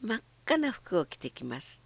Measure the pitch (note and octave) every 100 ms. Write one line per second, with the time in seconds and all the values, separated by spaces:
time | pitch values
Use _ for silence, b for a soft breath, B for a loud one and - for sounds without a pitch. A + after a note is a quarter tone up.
0 | A3 A3+ - _ - D#4+ D4 A#3+ - F3+
1 | D3 - B2+ - B2+ B2 - -